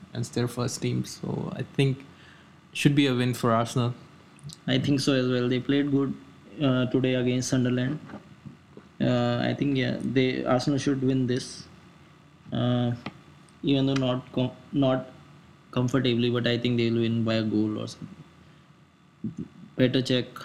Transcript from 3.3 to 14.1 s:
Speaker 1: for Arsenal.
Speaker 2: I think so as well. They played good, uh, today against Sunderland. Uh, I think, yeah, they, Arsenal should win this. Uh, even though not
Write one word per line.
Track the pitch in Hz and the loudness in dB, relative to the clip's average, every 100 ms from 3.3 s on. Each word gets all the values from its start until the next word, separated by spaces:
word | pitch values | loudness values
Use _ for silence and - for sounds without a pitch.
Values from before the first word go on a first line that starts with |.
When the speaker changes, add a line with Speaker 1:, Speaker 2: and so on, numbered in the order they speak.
Speaker 1:
for | 120 123 | 0 0
Arsenal. | 113 117 131 120 120 - - - - - - - | 0 0 -2 -2 -4 -16 -20 -20 -20 -18 -12 -2
Speaker 2:
I | 131 | -2
think | 127 139 | 0 0
so | 131 | 2
as | 135 127 | 2 2
well. | 127 123 | 0 0
They | 123 | -2
played | 123 143 143 | 0 0 2
good, | 139 139 - - - - - | 0 0 -4 -14 -20 -20 -2
uh, | 143 127 123 | 0 2 2
today | 135 127 127 | 2 2 0
against | 123 127 127 | 0 0 0
Sunderland. | 131 123 123 127 151 - - - - - - - - - - | 0 2 0 -2 -4 -10 -16 -18 -20 -20 -20 -20 -20 -20 -2
Uh, | 127 123 120 120 | 2 2 2 0
I | 123 | 0
think, | 120 139 135 | 0 0 2
yeah, | 123 - | 0 -2
they, | - 127 127 131 - | 0 2 2 2 2
Arsenal | 127 151 139 | 2 2 0
should | 143 135 | 0 0
win | 131 131 123 | 2 2 2
this. | 123 - - - - - - - - - - - | -2 -4 -14 -18 -20 -20 -20 -20 -20 -20 -20 -6
Uh, | 120 123 123 120 120 - - - - - - | -2 2 2 0 -2 -8 -16 -20 -20 -20 -6
even | - 139 135 | 0 2 4
though | 135 | 2
not | 131 | 0